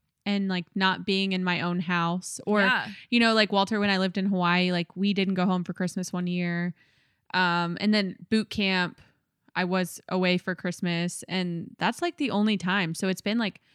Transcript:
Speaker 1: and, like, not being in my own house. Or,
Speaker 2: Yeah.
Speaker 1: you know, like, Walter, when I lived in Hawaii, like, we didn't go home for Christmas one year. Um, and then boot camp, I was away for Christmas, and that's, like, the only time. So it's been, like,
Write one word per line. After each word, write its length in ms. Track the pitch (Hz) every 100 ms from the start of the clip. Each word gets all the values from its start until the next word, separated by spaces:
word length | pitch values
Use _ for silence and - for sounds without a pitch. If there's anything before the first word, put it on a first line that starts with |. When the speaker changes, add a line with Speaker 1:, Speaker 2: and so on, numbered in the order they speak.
| _ _ -
Speaker 1:
and, 220 | 202 196
like, 180 | 185 170
not 320 | - 190 180 180
being 260 | 190 190
in 100 | 185
my 200 | 185 175
own 180 | 175 180
house. 580 | 175 175 170 180 - - -
Or, 140 | 208
Speaker 2:
Yeah. 280 | 196 240 156 202 -
Speaker 1:
you 100 | 240
know, 120 | 233
like, 200 | 220 208
Walter, 280 | 202 196 214
when 80 | 202
I 80 | 190
lived 200 | 190 180
in 80 | 190
Hawaii, 440 | 190 175 175 180
like, 240 | 180 170
we 200 | - 202
didn't 200 | 196 190
go 120 | 185 180
home 180 | 185
for 80 | 175
Christmas 400 | 180 180 190 180
one 140 | 180 180
year. 480 | 180 175 170 175 - _ _ _ _ -
Um, 460 | 180 180 175 170 170
and 140 | 208
then 220 | 214 190 - -
boot 220 | 220 214
camp, 500 | - 196 185 180 - - _ _ _ _ -
I 80 |
was 360 | 180 185 180 - -
away 260 | 185 185 180
for 160 | -
Christmas, 680 | 175 180 175 180 170 175 - -
and 460 | 185 180 170 - -
that's, 240 | 180 240
like, 160 | 349 -
the 120 | 277
only 260 | 202 214 208
time. 360 | 180 196 170
So 140 | 165 190
it's 140 | 185
been, 160 | - 226
like, 220 | 214 - _